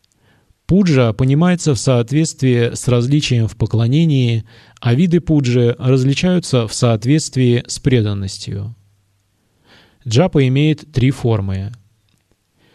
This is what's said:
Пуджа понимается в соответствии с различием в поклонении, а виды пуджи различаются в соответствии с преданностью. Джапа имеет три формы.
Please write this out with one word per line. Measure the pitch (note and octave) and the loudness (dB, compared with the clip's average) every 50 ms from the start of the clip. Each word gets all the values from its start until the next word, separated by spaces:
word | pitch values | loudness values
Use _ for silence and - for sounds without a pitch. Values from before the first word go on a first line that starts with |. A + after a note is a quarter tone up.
| _ _ _ _ _ _ _ _ _ _ _ _ _ | _ _ _ _ _ _ _ _ _ _ _ _ _
Пуджа | - D#3+ G3+ G3+ E3+ C#3+ C3 B2 A2+ | 0 0 2 2 2 2 2 2 0
понимается | G2 - C3 C3 C#3 D3+ F3 F3+ F3+ E3+ - D#3 C3 | 0 0 0 0 2 2 2 2 0 0 0 -2 -2
в | - | 0
соответствии | - C3+ B2+ A#2+ A#2 A2 C#3 D3+ D#3+ D3+ - - C3 B2+ B2 A#2+ A#2 - - | 0 0 0 0 0 0 -2 -2 -2 -2 -4 -2 0 0 2 2 0 -2 -4
с | - - B2 | -4 -2 0
различием | B2 A#2+ A#2+ C3 C#3+ D3+ - - B2+ A#2 A2 | 0 0 2 2 0 0 0 0 0 0 0
в | G#2 - | -2 -2
поклонении, | - A#2 - - A2 A#2 A#2 C3+ D#3 E3+ D#3+ C#3+ C3 B2 A#2 A2+ A2+ A2+ - - - - - _ _ | -4 -4 -2 0 0 0 2 2 2 2 2 2 2 2 0 0 -2 -4 -8 -16 -20 -20 -20 _ _
а | - A#2+ A#2+ | -2 0 2
виды | C#3 F#3+ F3 E3+ E3+ | 2 2 2 2 0
пуджи | - - D#3 D3 C3 B2 A#2+ B2+ A#2+ A#2 A#2+ - | 0 2 0 2 2 2 2 2 2 2 0 0
различаются | B2+ C3 C3+ C3 B2+ C#3 C#3 - F3+ F#3 F3+ F3 - - C3+ B2 A2+ | 0 0 2 2 2 0 0 0 0 0 0 0 -2 0 -2 -2 -2
в | G2+ - | -2 -2
соответствии | - B2+ A#2 A2+ G2+ G#2+ B2 D3+ D#3+ - - - B2+ B2+ A#2+ A#2+ A#2+ - - | 0 0 0 0 0 0 0 0 0 0 -2 -2 0 2 2 2 0 -2 -6
с | - - | -12 -12
преданностью. | - C3+ B2+ A#2 G#2 G#2+ G2+ G2+ G2 F#2 - - - - - G2 G#2 A2+ A#2 - _ _ _ _ _ _ _ _ _ _ _ _ _ _ _ _ _ _ - - _ _ _ _ _ | -4 -2 0 0 0 -2 -4 -6 -6 -8 -10 -12 -12 -10 -10 -10 -10 -12 -14 -18 _ _ _ _ _ _ _ _ _ _ _ _ _ _ _ _ _ _ -20 -20 _ _ _ _ _
Джапа | B2 G#2+ B2+ F#3 - - D3 C3+ B2+ | 0 2 2 2 2 2 2 2 2
имеет | C3 C#3 D3+ D#3 D3 - - - | 2 2 2 0 0 -2 -6 -6
три | - - A#2+ C3+ | -2 0 0 0
формы. | C#3 - - A#2 A2+ G2+ G2 G2 F#2+ F#2+ G2 G2+ B2 - _ _ _ _ _ _ _ _ _ _ _ _ _ _ _ _ _ _ | 0 0 0 0 0 0 -2 -4 -6 -6 -8 -10 -12 -16 _ _ _ _ _ _ _ _ _ _ _ _ _ _ _ _ _ _